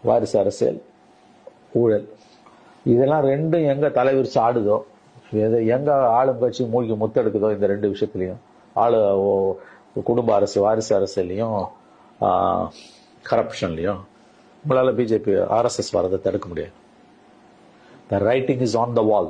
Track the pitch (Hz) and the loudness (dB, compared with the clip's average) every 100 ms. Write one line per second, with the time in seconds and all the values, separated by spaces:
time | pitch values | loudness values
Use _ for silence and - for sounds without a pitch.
0 | 92 117 107 107 98 - 120 - - _ | 2 0 2 0 0 0 -2 -2 -14 _
1 | _ _ _ - - _ _ 120 117 104 | _ _ _ -20 -20 _ _ 0 2 2
2 | - - _ - - - - - - 120 | -4 -20 _ -20 -20 -20 -20 -8 0 2
3 | 135 156 135 143 160 170 151 139 147 131 | 4 2 2 0 0 0 0 0 0 2
4 | 131 135 117 131 113 123 104 107 - - | 2 2 0 2 2 2 2 0 -2 -20
5 | _ - - 107 110 117 113 127 147 139 | _ -20 -6 -2 0 0 0 0 0 2
6 | 127 117 135 120 123 120 120 120 117 107 | 2 4 2 2 -2 -2 -2 -2 -2 -2
7 | 110 131 110 101 107 101 101 101 104 98 | 0 0 0 0 0 0 0 0 -2 -2
8 | 101 95 92 90 - - - - 117 113 | -6 -4 -8 -8 -18 -20 -8 0 2 2
9 | 101 98 98 98 98 95 - - _ 107 | 2 2 2 0 -2 -4 -12 -20 _ -8
10 | - 120 113 104 101 107 101 110 110 104 | -2 0 2 2 2 2 0 0 0 0
11 | 95 - 90 95 113 104 92 - - - | 0 -4 -4 -4 -4 -4 -6 -12 -20 -20
12 | - - 101 92 92 90 87 - - - | -20 -4 0 0 0 -2 -4 -10 -20 -20
13 | - - - 117 113 - 95 80 90 95 | -20 -20 -2 -2 -2 -6 -6 -4 -4 -6
14 | 98 _ - _ - - 147 131 127 113 | -12 _ -20 _ -20 -12 0 2 2 0
15 | 117 110 107 95 95 107 120 - - 90 | 0 0 2 0 2 0 0 -2 -4 -2
16 | 90 95 98 95 87 82 78 - - _ | 0 -2 -2 -4 -6 -10 -10 -14 -20 _
17 | - - - - - - - - - - | -20 -20 -20 -20 -20 -20 -20 -20 -20 -20
18 | - 98 101 131 131 127 123 113 120 117 | -6 -2 2 0 0 -2 0 0 0 2
19 | 107 104 | 2 2